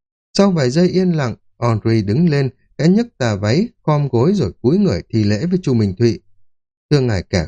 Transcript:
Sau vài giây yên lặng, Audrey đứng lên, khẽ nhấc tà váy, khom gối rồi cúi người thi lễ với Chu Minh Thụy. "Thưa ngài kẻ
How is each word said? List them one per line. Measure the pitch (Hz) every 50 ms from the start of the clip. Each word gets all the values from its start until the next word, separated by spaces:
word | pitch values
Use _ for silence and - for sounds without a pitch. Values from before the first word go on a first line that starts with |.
| _ _ _ _ _ _ - -
Sau | 196 202
vài | 180 160 131 123
giây | 127 170 180 175
yên | - 180 190 180
lặng, | 165 156 135 117 - - _ _ _ -
Audrey | 120 120 113 104 - 113 113 113
đứng | 98 98 104 147 180 170
lên, | 143 143 139 127 - _ _ _ _ -
khẽ | 143 170
nhấc | 190 220 240 240 _ -
tà | 127 117 104
váy, | 92 101 104 120 175 220 - - _
khom | _ 160 151 147 147 135
gối | - 113 127 170 208
rồi | 190 127 90 - _
cúi | - 120 160 202
người | 208 160 101 82 - _ -
thi | 113 104
lễ | 101 107 101 143
với | 180 190 180
Chu | 180 143 127
Minh | 110 107 98 92 -
Thụy. | 117 117 101 - _ _ - _ - _ _ _ _ _ _ _ _ -
"Thưa | 147 143
ngài | 127 120 107 90 -
kẻ | _ - 90 -